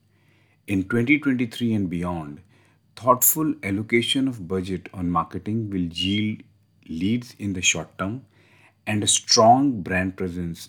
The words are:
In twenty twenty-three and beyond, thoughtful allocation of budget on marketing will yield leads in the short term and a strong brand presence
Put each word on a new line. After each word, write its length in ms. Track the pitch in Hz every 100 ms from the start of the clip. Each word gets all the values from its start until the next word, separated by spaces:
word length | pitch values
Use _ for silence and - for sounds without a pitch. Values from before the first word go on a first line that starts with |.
| _ _ _ _ _ _ -
In 160 | 98
twenty 340 | 95 117 120 147
twenty-three 560 | 143 127 120 - 120
and 160 | 110 92
beyond, 500 | 87 87 85 73 73 - _ _ _ _
thoughtful 600 | - 127 123 - 156 156 -
allocation 640 | 98 98 110 117 117 139 131
of 180 | 117 85
budget 420 | 95 92 90 -
on 160 | 95 87
marketing 600 | 85 78 90 104 113 107
will 180 | 98 85 82
yield 380 | 92 101 107 110 - _ _ _ -
leads 460 | 80 95 120 120 -
in 160 | 101
the 80 | 92
short 360 | 90 85 78 -
term 260 | 95 123 - _ _ - - _ -
and 160 | 107
a 60 | 104
strong 720 | - - 120 113 127 143 113
brand 340 | 85 92 95 92
presence 520 | 92 87 87 82